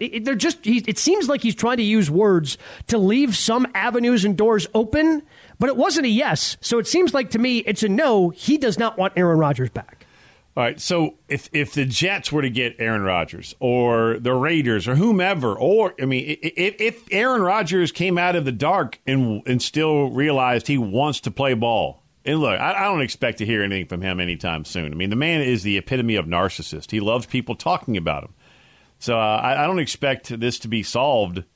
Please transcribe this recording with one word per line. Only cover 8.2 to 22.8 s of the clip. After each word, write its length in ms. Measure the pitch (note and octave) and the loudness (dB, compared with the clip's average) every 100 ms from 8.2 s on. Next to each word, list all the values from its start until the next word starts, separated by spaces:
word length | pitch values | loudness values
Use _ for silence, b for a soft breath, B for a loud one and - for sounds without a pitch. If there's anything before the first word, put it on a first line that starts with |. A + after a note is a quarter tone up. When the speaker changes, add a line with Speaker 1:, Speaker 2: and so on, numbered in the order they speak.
| F3 | 2
Speaker 1:
He 280 | - - D4+ | 0 0 2
does 180 | C4 F#3 | 2 0
not 220 | A#3 G#3 | -2 0
want 140 | F#3+ - | -2 2
Aaron 220 | F3 D#3+ | 4 4
Rodgers 320 | D3+ C3 B2+ | 2 0 -4
back. 320 | - - - - b b b b - | -6 -12 -18 -20 b b b b -2
Speaker 2:
All 60 | |
right, 180 | A#2+ - | -2 -2
so 360 | - F3 D#3 - - | -2 0 0 -4 -8
if, 220 | C#3 - | -10 -6
if 220 | D3+ C#3+ | -4 -2
the 100 | D3 | -2
Jets 480 | C3+ A2+ F3+ G3 - | -2 0 -2 -2 -4
were 80 | D3+ | -2
to 80 | C3+ | -2
get 280 | A#2 A#2+ - | -2 -4 -2
Aaron 240 | A2+ A2 | -2 0
Rodgers 520 | F#2+ F2+ E2 F#2 F#2+ - | 0 0 -2 -8 -16 -4
or 580 | B2+ B2 A#2+ A#2 A2+ A2+ | 0 2 4 4 2 0
the 140 | A#2+ | 0
Raiders 560 | B2+ C#3+ E3 B2+ A2 G2+ | 0 2 2 2 0 0
or 80 | C3+ | 2
whomever, 580 | A3 G3+ F3+ F#3 B2+ | 4 2 2 0 -2
or, 400 | G2 C3+ G#3+ G3 - | 0 2 4 2 -2
I 60 | C3 | -2
mean, 240 | C3 C#3 | -2 -4
i-, 160 | D3+ D#3+ | -6 -6
i-, 300 | - F#3 F#3+ | -2 -4 -2
if 280 | G#3+ A#3 - | -4 -4 -4
Aaron 320 | G3 B3 B3 | -2 0 2
Rodgers 500 | F3+ G#3 E3+ F#3 E3+ | 2 0 0 0 0
came 240 | - F3+ F3 | 0 0 2
out 200 | F3 F3 | 2 0
of 100 | C#3 | -2
the 60 | |
dark 460 | A#2 D3 F#3+ C3+ - - | -2 0 0 -2 -6 -2
and, 360 | C3+ B2 G#2 - | 0 0 -2 -2
and 140 | B2 | -2
still 480 | - D3 D#3 D3+ C#3 | -2 0 2 2 0
realized 580 | A#2+ D3 C#3 B2+ B2 - | 0 0 2 2 0 0
he 120 | C#3 | 0
wants 420 | A2 G#2 D3+ C3+ | 0 0 0 -2
to 100 | - | -6
play 220 | - C#3 | -2 0
ball, 500 | A#2+ A#2 A2 D2 - _ _ | 2 2 0 -2 -6 _ _
and 160 | - D#3 | -4 0
look, 180 | C3+ F#2+ | 0 0
I, 140 | D3 | -2
I 120 | G3 | -2